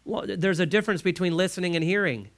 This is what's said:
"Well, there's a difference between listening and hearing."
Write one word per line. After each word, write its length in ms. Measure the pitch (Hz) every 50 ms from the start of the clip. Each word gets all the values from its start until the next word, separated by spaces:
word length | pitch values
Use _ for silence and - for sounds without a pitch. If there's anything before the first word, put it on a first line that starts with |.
| -
"Well, 220 | - - - -
there's 320 | - 196 175 175 196 180 165
a 60 | 180
difference 360 | 147 190 214 208 226 196 160
between 360 | - 185 170 - 185 175 165
listening 380 | 170 185 180 - 185 180 175 170
and 80 | 165 160
hearing." 440 | 165 190 208 202 165 123 110 98 101 _